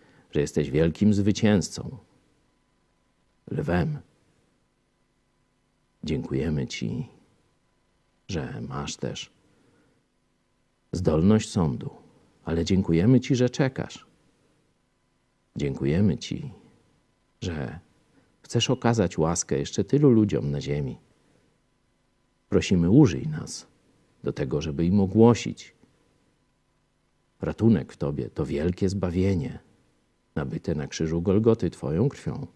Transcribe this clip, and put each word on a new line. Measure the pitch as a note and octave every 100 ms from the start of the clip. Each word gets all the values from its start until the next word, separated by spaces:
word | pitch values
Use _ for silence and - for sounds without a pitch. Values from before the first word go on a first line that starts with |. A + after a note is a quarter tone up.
| _ _ _
że | -
jesteś | C#2+ - C#2+
wielkim | C#2+ E2 D#2+ G#2
zwycięzcą, | G2+ G2+ G2 A2 G#2 D#2+ - - - - _ _ _ _ _ _ _ _ _ _ _ _ _ -
lwem. | - D3 F3 E3 D3 - _ _ _ _ _ _ _ _ _ _ _ _ _ _ _ _ _ _ _
Dziękujemy | - D2+ - C2+ D#2+ D2+ B1+
Ci, | - A#1 A#2+ - - _ _ _ _ _ _ _ _ _ _ -
że | F2+ C2+ A#1
masz | A#1 C2+ C#2+ -
też | B1+ - - _ _ _ _ _ _ _ _ _ _ _ _ _ _ _ _
zdolność | - F2+ D#2 F2+ G#2+ G#2
sądu, | G#2+ D#2+ A#1+ - - - _ _ _ -
ale | E2 E2
dziękujemy | F#2+ G2 E2 G2+ C3
Ci, | B2+ B2+
że | B2
czekasz. | - C3+ - - - - _ _ _ _ _ _ _ _ _ _ _ _ _ _ -
Dziękujemy | C#2+ C2+ C2+ D#2+ G#2 D#2
Ci, | - - C#3+ - - _ _ _ _ _ _ -
że | F#2+ D#2 B1+ E2+ - _ _ _ _ _
chcesz | - A#2+ -
okazać | B2+ A#2+ A#2 F2 -
łaskę | D#2+ E2+ - C#2
jeszcze | C#2+ -
tylu | G2 C#3+ D3
ludziom | A2+ G#2+ C2+ C#2
na | C#2+
ziemi. | C2 C#2+ C#2 - _ _ _ _ _ _ _ _ _ _ _ _ _ _ -
Prosimy, | G2+ - F#2 E2+
użyj | A#2+ D3+ C2+ -
nas | D#2 - - - _ _ _ _ _
do | -
tego, | - C#2 D2
żeby | D#2+ C#2+ E2+
im | G2+
ogłosić. | G2 G2+ A2+ A#2 - - - _ _ _ _ _ _ _ _ _ _ _ _ _ _ _ _ -
Ratunek | D#2 - A2 G2+ C2
w | -
Tobie | C#2+ C#2+ A1+
to | - C#2+
wielkie | C#2+ E2 F2+ F#2+
zbawienie, | G2 F2+ E2+ F#2+ F#2+ C#2+ - _ _ _ _ _ _ _ -
nabyte | C#3 D#3 - -
na | -
krzyżu | - D#2+ E2
Golgoty | F2 F#2+ A2+ A2+ F2
Twoją | - - D#2+ C3
krwią. | - - C3 C#3